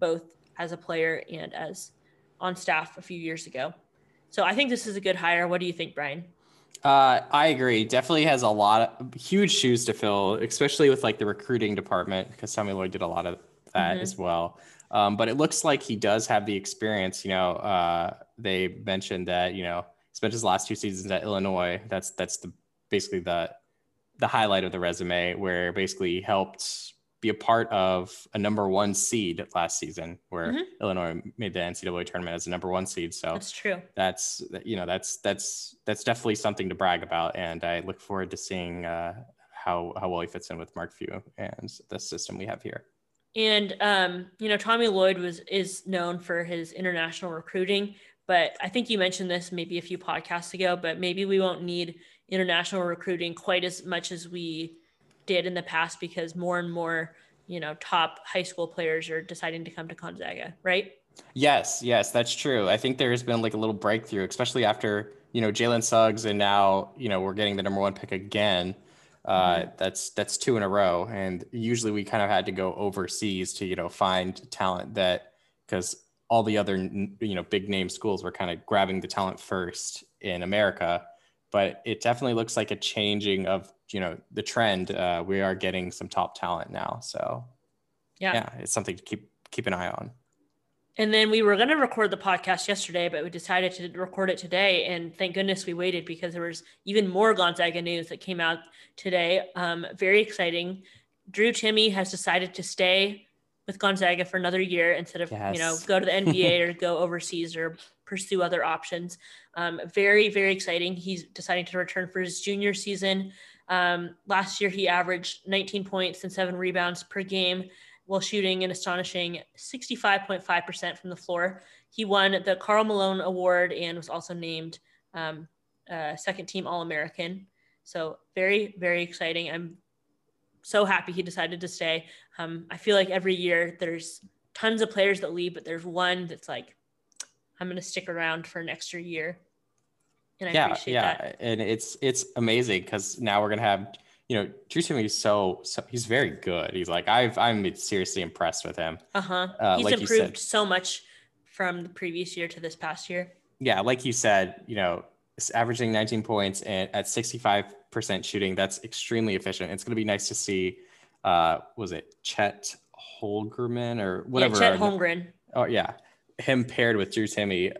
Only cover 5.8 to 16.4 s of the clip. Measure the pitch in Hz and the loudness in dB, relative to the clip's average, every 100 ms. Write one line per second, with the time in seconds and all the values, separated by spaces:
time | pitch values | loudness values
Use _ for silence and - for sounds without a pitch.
5.8 | 165 - 147 151 175 _ _ _ _ - | -8 -6 -6 -8 -12 _ _ _ _ 0
6.8 | 139 139 135 123 - 143 160 131 127 110 | 6 8 8 6 4 4 4 4 4 4
7.8 | 110 123 127 160 156 135 120 107 101 110 | 4 2 4 4 6 4 4 6 6 6
8.8 | 117 - 127 123 - 190 202 - 131 117 | 4 0 -12 -12 2 4 6 4 4 4
9.8 | 117 107 107 101 95 107 113 - 139 - | 2 0 2 4 4 2 0 2 2 6
10.8 | 147 131 117 104 104 101 - 123 107 101 | 6 6 4 0 -2 -2 -2 0 0 -2
11.8 | 95 92 90 95 92 - - - 104 95 | 0 0 0 -2 -4 -8 -6 -2 -2 -2
12.8 | 92 92 87 87 87 85 - _ _ 95 | -4 -4 -4 -2 -4 -6 -12 _ _ 0
13.8 | 90 90 92 95 90 85 85 - - - | 0 0 -4 -4 -2 0 -2 -6 -20 -20
14.8 | - 107 101 104 113 131 151 - 165 135 | -2 2 4 4 0 2 2 2 2 0
15.8 | - 107 107 110 110 107 | 0 -2 2 2 4 2